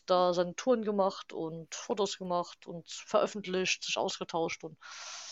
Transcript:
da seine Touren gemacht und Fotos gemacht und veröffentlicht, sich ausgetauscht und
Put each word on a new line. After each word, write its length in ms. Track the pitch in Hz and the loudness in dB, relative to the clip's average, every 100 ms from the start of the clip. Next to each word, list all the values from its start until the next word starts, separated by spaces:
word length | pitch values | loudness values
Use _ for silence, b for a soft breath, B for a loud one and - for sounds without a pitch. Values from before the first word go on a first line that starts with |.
| - | 2
da 280 | 180 180 | 6 6
seine 220 | 175 180 170 | 4 2 0
Touren 280 | - 240 | 2 2
gemacht 500 | 214 208 190 - - | 2 2 2 2 -8
und 400 | - 160 165 160 - | -6 -6 -6 -10 -12
Fotos 420 | - 240 196 - | -4 0 0 -2
gemacht 500 | 185 175 170 - - | -2 -2 -2 -8 -12
und 220 | 170 - | -12 -10
veröffentlicht, 920 | - - 214 - 214 190 185 185 - | -14 2 2 4 0 -4 0 0 0
sich 140 | - - | -2 0
ausgetauscht 640 | 202 - 180 170 165 - | -2 -2 -4 -2 -2 -4
und 140 | 160 156 B B B B B | -10 -14 B B B B B